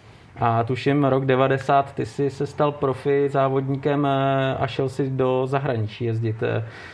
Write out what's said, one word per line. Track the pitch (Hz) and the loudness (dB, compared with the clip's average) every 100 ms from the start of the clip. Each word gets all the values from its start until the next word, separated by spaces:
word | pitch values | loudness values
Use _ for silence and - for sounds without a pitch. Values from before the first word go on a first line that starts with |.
| - - - - | -20 -20 -20 -2
A | 120 113 | 0 2
tuším, | 113 127 143 143 | 0 -2 0 2
rok | 139 131 135 | 4 2 2
devadesát | 127 135 135 - 139 139 | 4 4 2 2 2 2
ty | - 110 | -4 -6
jsi | - 139 | -2 -2
se | 135 143 | -2 -4
stal | - 147 | 0 0
profi | 147 135 127 143 139 143 | 0 -2 0 0 2 2
závodníkem, | 139 135 135 135 135 147 143 143 | 2 2 0 -2 -2 0 2 2
eh, | 135 135 135 135 127 | 2 2 2 0 -2
a | 131 | -2
šel | - 135 | -2 -2
si | 135 135 | -2 -2
do | 131 127 131 131 | 0 2 2 0
zahraničí | 139 139 117 107 - | -2 -2 -2 -4 -4
jezdit. | 117 113 113 110 | -4 -2 -2 -2
Eh, | 120 113 110 - - | -2 -2 -6 -12 -18